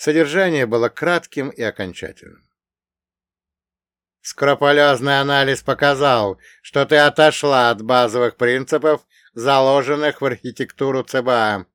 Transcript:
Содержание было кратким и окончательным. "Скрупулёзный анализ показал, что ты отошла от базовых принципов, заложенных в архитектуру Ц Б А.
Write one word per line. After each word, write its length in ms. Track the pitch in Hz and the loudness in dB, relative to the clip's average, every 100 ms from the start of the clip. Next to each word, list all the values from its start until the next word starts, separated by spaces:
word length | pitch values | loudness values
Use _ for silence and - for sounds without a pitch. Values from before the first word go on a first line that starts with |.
Содержание 640 | - 156 147 170 185 151 | -4 -2 -2 -2 -2 -2
было 240 | 120 117 117 | -2 -2 -2
кратким 580 | - 165 175 - - 135 | -4 -4 -4 -6 -10 -10
и 120 | - | -8
окончательным. 880 | 110 - 95 90 - - - - _ _ _ _ _ _ _ _ _ _ _ _ _ _ _ _ _ _ | -8 -8 -12 -10 -16 -16 -20 -20 _ _ _ _ _ _ _ _ _ _ _ _ _ _ _ _ _ _
"Скрупулёзный 1000 | - - 143 143 143 147 147 127 139 139 | -20 -4 -2 2 2 4 2 0 0 -2
анализ 420 | 139 139 135 131 | 0 0 0 -4
показал, 760 | - 127 143 139 143 120 101 95 - _ | -4 -2 0 0 2 2 0 -6 -16 _
что 240 | - 143 139 | -6 -4 2
ты 120 | 151 | 4
отошла 720 | 147 - 156 - 147 131 120 | 4 4 4 4 0 2 2
от 120 | 107 | 0
базовых 540 | 110 123 120 123 120 - | 0 2 2 0 -2 0
принципов, 680 | 120 127 131 151 156 147 - _ _ | -2 -2 -2 -2 0 0 -4 _ _
заложенных 880 | 117 127 135 135 139 127 147 151 - | -6 2 4 4 2 0 -2 -2 -2
в 40 | |
архитектуру 760 | 135 120 123 - 131 - 135 131 | -6 -6 -10 -10 -12 -6 -4 -4
Ц 180 | 120 135 | -4 -4
Б 120 | 123 | 0
А. 340 | 120 107 101 - | 0 0 -2 -8